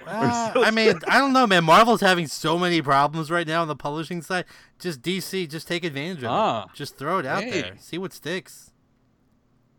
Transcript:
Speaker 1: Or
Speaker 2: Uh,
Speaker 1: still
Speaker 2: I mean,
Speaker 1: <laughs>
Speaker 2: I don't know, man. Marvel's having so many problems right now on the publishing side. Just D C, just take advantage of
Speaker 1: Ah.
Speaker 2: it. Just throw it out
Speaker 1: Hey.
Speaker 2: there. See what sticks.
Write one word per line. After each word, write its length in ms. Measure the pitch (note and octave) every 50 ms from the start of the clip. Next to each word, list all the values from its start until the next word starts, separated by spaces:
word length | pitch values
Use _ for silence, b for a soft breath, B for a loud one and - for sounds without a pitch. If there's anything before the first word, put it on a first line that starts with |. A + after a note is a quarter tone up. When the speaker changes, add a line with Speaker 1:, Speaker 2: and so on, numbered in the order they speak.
| B
Speaker 1:
Or 40 | D#3+ F#3+
Speaker 2:
Uh, 360 | A3 - A#3 A#3+ A#3 A#3 A3
Speaker 1:
still 160 | F#3+ - -
Speaker 2:
I 60 | G#3+
mean, 280 | A3 A3+ A3 A3+ G#3 E3 -
Speaker 1:
<laughs> 40 | F#4+
Speaker 2:
I 100 | F#3+ B3
don't 120 | C#4 C#4 B3+
know, 120 | C4 B3+
man. 180 | G#3+ F#3+ F3 E3+
Marvel's 380 | D#3+ E3 G3 A3+ A#3 A3+ -
having 260 | G3+ F#3 F#3 F3 E3 B2+
so 300 | - - - D#3 D#3+ F3
many 240 | F3+ F3 F3 D#3+
problems 480 | D3 D3 C#3 C#3 C#3+ D3 D3+ E3 D#3 C#3
right 160 | E3+ F3 E3+ D3+
now 140 | D#3+ E3+
on 60 | E3+ D#3
the 80 | D3
publishing 460 | B2+ - D3 D3 D#3+ D#3+ - F3+ E3+
side. 240 | D3 - F#3 F3+ D3+ B B B B B B _
Just 220 | - F3+ D#3 B2
D 180 | - E3 F#3+ F#3
C, 260 | - - F#3+ F#3+ F3+ D3
just 200 | D3+ D#3+ - -
take 160 | F3 F3 E3+
advantage 380 | E3+ C3+ C#3 C#3+ F3+ F#3+ D3+ B2
of 60 | A#2
Speaker 1:
Ah. 320 | C3 F#3+ A3 F#3+ B2+ A2 F#2+
Speaker 2:
it. 60 | - -
Just 240 | - C#3+ - - -
throw 220 | C3+ D3+ F3+ F#3+
it 60 | C#3+
out 180 | C3 D#3+ G3 G#3
Speaker 1:
Hey. 80 | A#3+ G#3+ F3
Speaker 2:
there. 140 | A2+ F2+ F#2+ -
See 180 | - - D#3 E3+
what 140 | F#3+ E3 -
sticks. 580 | - - C#3+ F3+ F#3+ - - - - - _ _ _ _ _ _ _ _ _ _ _ _ _ _ _ _ _ _ _ _ _ _